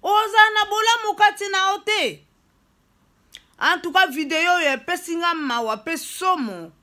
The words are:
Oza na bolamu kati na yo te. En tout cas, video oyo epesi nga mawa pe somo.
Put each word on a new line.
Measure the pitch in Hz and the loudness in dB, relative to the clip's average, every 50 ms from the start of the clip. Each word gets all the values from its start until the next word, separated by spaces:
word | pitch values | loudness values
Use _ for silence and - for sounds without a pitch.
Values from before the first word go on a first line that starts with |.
| - | 0
Oza | 339 403 427 440 427 403 440 427 440 427 | 2 2 2 2 2 4 4 4 6 4
na | 427 415 | 0 -2
bolamu | 403 403 427 427 453 466 466 440 427 403 | -2 -2 0 2 2 0 0 0 -4 0
kati | 415 415 415 403 - 403 392 | 4 2 2 2 0 -8 -4
na | 392 381 381 381 392 | -2 0 0 0 -2
yo | 403 | -2
te. | 403 - 427 427 320 226 156 151 _ _ _ _ _ _ _ _ _ _ _ _ _ _ _ _ _ _ _ _ _ _ _ - _ _ _ _ | -2 -2 0 0 0 -2 -4 -8 _ _ _ _ _ _ _ _ _ _ _ _ _ _ _ _ _ _ _ _ _ _ _ -20 _ _ _ _
En | - 294 349 359 | 0 0 0 0
tout | - 349 285 | -2 0 2
cas, | 370 381 | 2 2
video | 349 254 294 320 277 320 311 330 349 359 | 2 2 -6 -4 -2 0 0 2 2 2
oyo | 359 330 285 269 | 4 4 2 0
epesi | 262 - - 349 349 349 - 339 | 0 -4 -6 -6 -6 -4 -6 -6
nga | 330 339 349 339 | -2 -2 -2 -2
mawa | 320 302 269 240 233 233 220 220 | -2 -2 -4 -2 -2 -2 -4 -4
pe | 214 220 320 330 | -6 -4 -6 -6
somo. | - - - - - 370 370 370 311 262 220 190 175 165 165 _ _ | -6 -8 -12 -10 -4 0 0 0 0 -2 -6 -8 -10 -14 -16 _ _